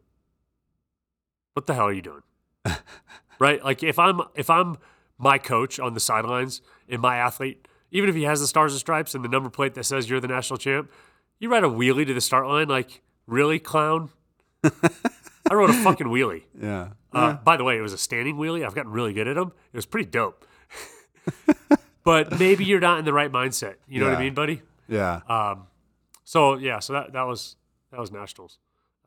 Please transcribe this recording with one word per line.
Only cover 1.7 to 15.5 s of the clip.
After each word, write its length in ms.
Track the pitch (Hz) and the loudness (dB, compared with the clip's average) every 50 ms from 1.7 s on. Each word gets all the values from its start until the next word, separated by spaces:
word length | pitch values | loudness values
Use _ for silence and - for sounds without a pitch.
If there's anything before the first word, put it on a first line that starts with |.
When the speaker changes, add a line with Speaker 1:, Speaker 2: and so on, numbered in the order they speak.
| 143 | -2
Speaker 1:
hell 120 | 123 107 | 0 0
are 60 | 101 101 | 0 -2
you 80 | 95 | -4
doing? 220 | 87 85 73 71 _ _ _ _ _ _ _ _ - | -10 -14 -18 -20 _ _ _ _ _ _ _ _ -6
Speaker 2:
<laughs> 100 | 101 80 - - - - - _ _ - - _ _ _ - | -6 -6 -6 -10 -20 -20 -20 _ _ -20 -20 _ _ _ 2
Speaker 1:
Right? 220 | 131 143 147 - | 2 2 2 2
Like, 220 | - 139 131 - 156 | -2 -4 -4 -2 -2
if 160 | 156 139 165 | -2 2 4
I'm, 220 | 175 190 185 175 - - - | 4 4 4 0 -4 -8 -8
if 140 | 147 135 - | -8 0 2
I'm 280 | 165 175 180 175 156 - _ _ _ _ _ _ _ | 2 2 2 0 -4 -12 _ _ _ _ _ _ _
my 200 | - 127 139 139 | 0 2 2 2
coach 420 | 135 - - 127 113 131 131 - - | 2 0 0 0 0 0 0 -6 -8
on 140 | 127 120 117 | -8 -6 -6
the 60 | 110 | -4
sidelines 640 | - - 113 110 113 117 123 123 127 131 123 - _ _ _ _ _ | -2 -2 -2 -2 -2 -2 -4 -4 -4 -6 -8 -14 _ _ _ _ _
and 140 | - 123 117 | -10 -6 0
my 160 | 123 127 123 | 0 0 2
athlete, 500 | 120 120 123 - - 135 135 - _ _ _ _ _ _ - | 2 0 -2 -2 -4 -8 -10 -10 _ _ _ _ _ _ -4
even 180 | 175 190 202 196 | -2 0 0 2
if 60 | 165 | 0
he 80 | 160 147 | 0 0
has 160 | 147 151 143 | 0 0 0
the 80 | 143 | 0
stars 240 | - - 156 156 147 139 | 0 2 2 2 2 0
and 60 | 135 | -4
stripes 340 | - - 165 156 156 - - | -4 -2 -2 -2 -2 -6 -8
and 100 | 131 123 | -8 -6
the 40 | 117 | -2
number 200 | 127 135 135 120 | -2 -2 -2 -4
plate 240 | - - 139 135 - | -6 -4 -4 -4 -4
that 80 | 131 117 | -6 -6
says, 260 | - 139 135 117 110 | -4 -4 -4 -4 -2
"You're 100 | 127 131 | -4 -4
the 60 | 120 127 | -4 -4
national 280 | 127 131 117 - 135 | -6 -6 -6 -6 -8
champ," 320 | 127 - 139 135 147 143 - - - _ _ _ _ _ _ _ - | -6 -2 -2 -2 -2 -4 -8 -16 -20 _ _ _ _ _ _ _ -10
you 100 | 214 233 | -2 0
ride 120 | 247 226 185 | 2 4 4
a 40 | |
wheelie 380 | 143 113 117 123 127 127 139 151 | 2 2 2 2 2 2 2 0
to 60 | 135 131 | 0 -2
the 80 | 120 | -2
start 260 | - - 131 131 131 | 0 2 2 2 2
line, 200 | 135 147 151 156 147 | 2 0 0 2 2
like, 320 | 135 131 123 - - - _ _ _ _ _ | 0 -2 -2 -4 -12 -20 _ _ _ _ _
really, 320 | - 117 131 147 151 160 147 | -2 0 2 2 2 2 0
clown? 500 | - - - 156 151 156 160 160 160 139 _ _ _ _ _ _ | -4 -2 0 0 2 2 0 -2 -2 -6 _ _ _ _ _ _
Speaker 2:
<laughs> 240 | _ _ _ - - | _ _ _ 0 0
Speaker 1:
I 920 | 151 - - - - - - - 247 - _ - - _ _ - - | 0 2 2 0 0 0 0 -6 -6 -6 _ -20 -20 _ _ -2 2